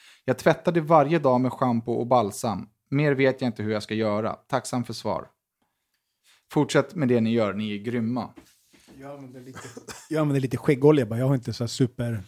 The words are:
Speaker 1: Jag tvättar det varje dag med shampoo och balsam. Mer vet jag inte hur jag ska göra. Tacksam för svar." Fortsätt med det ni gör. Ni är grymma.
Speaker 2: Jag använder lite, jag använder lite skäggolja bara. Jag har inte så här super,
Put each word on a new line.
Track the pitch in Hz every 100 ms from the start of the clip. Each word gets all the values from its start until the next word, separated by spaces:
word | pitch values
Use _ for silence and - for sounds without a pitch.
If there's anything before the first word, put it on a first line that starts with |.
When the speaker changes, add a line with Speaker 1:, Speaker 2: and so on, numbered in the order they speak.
| - _
Speaker 1:
Jag | - 127
tvättar | 175 156 -
det | 170
varje | 151 160 139 165
dag | 139 123
med | 127
shampoo | - 127 117 117
och | 117 123
balsam. | 127 101 - 117 92 - _ _
Mer | 139 151
vet | 131 135 131
jag | 127
inte | 107
hur | 107
jag | 107
ska | -
göra. | 110 110 104 110
Tacksam | - _ 127 - 123
för | 120
svar." | 110 110 82 - _ _ _ _ _ _ _ _ _ _ _ _
Fortsätt | 156 143 151 135
med | 170 131
det | 120
ni | 113
gör. | 117 104
Ni | 98 107
är | 104
grymma. | 107 120 113 123 87 - - _ _ _ _ 135
Speaker 2:
Jag | 139
använder | 143 131 127
lite, | 127 107 - - - - -
jag | 156
använder | 151 139
lite | 131 117
skäggolja | - 131 143 151 107
bara. | 113
Jag | 131
har |
inte | 135 117
så | 110
här | 117
super, | - 127 - 120 110